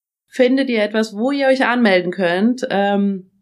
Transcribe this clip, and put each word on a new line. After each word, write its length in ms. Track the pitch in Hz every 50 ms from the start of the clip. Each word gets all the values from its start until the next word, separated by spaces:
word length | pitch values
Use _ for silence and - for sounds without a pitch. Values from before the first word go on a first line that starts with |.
| _ _ _ _ _ _
Findet 400 | - - 254 254 262 269 269 269
ihr 120 | 240 220 208
etwas, 320 | 208 214 220 220 220 202
wo 140 | 202 226 269
ihr 180 | 285 277 277 262
euch 180 | 262 262 226
anmelden 460 | 214 240 247 233 208 190 180 175 175 180
könnt, 540 | 190 190 170 175 185 208 240 247 254 - -
ähm, 600 | 190 196 202 202 202 196 202 202 196 185 185 _ _ _